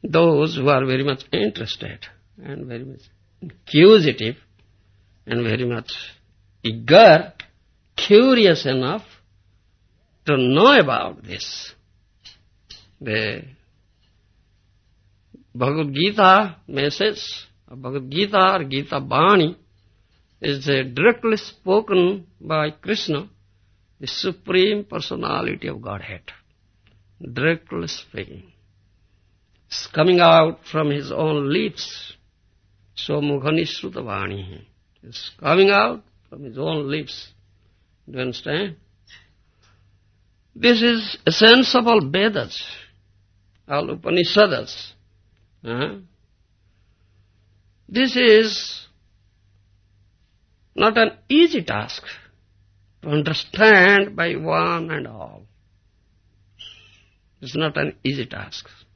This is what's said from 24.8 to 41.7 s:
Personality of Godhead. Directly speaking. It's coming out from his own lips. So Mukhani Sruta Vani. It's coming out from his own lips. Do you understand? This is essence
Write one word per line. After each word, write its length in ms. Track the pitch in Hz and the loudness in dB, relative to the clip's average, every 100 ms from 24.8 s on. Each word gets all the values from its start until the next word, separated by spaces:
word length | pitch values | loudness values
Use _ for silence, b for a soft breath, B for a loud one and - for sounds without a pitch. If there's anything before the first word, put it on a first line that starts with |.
Personality 840 | 202 - 147 - - - 113 - 113 | -6 -12 -10 -8 -6 -6 -6 -8 -10
of 120 | 117 | -12
Godhead. 420 | 110 98 90 95 - - _ _ _ _ _ _ _ _ | -12 -12 -14 -18 -20 -20 _ _ _ _ _ _ _ _
Directly 680 | - 120 143 165 _ 87 85 | -14 -4 -2 -2 _ -10 -10
speaking. 680 | - - - 95 92 92 _ _ _ _ _ _ _ _ _ _ _ _ | -12 -16 -14 -14 -16 -20 _ _ _ _ _ _ _ _ _ _ _ _
It's 180 | - - | -14 -10
coming 320 | - 165 180 | 0 2 4
out 440 | 170 165 160 165 - | 6 6 4 -2 -8
from 200 | 156 151 | -4 -2
his 220 | 143 135 | -4 -6
own 400 | - 156 151 139 | -4 -2 -2 -2
lips. 640 | 160 214 - - - - - _ _ _ _ _ _ _ | -2 -4 -8 -16 -16 -20 -20 _ _ _ _ _ _ _
So 260 | - - 147 | -16 -6 -4
Mukhani 440 | 147 143 135 156 | -2 -2 -2 -2
Sruta 380 | 160 - - - | -2 -8 -12 -12
Vani. 640 | 120 101 95 98 92 - - _ _ _ | -8 -6 -6 -8 -12 -18 -20 _ _ _
It's 260 | - 113 - _ | -20 -18 -18 _
coming 320 | - 170 196 | -2 2 4
out 320 | 202 220 240 _ _ _ | 4 0 -4 _ _ _
from 140 | 147 | -18
his 140 | 143 113 | -16 -10
own 320 | 156 160 139 | -6 -6 -6
lips. 420 | 147 131 - - _ _ _ _ _ _ _ - | -8 -10 -16 -20 _ _ _ _ _ _ _ -16
Do 60 | 131 | -8
you 60 | |
understand? 540 | 127 120 - 151 202 160 _ _ _ b b _ _ _ _ _ _ _ _ _ _ _ _ | -8 -8 -8 -6 -6 -12 _ _ _ b b _ _ _ _ _ _ _ _ _ _ _ _
This 280 | - 240 233 | -2 2 4
is 340 | 233 233 208 - - | 2 0 -6 -4 -4
essence 480 | 165 226 247 247 | 4 6 6 6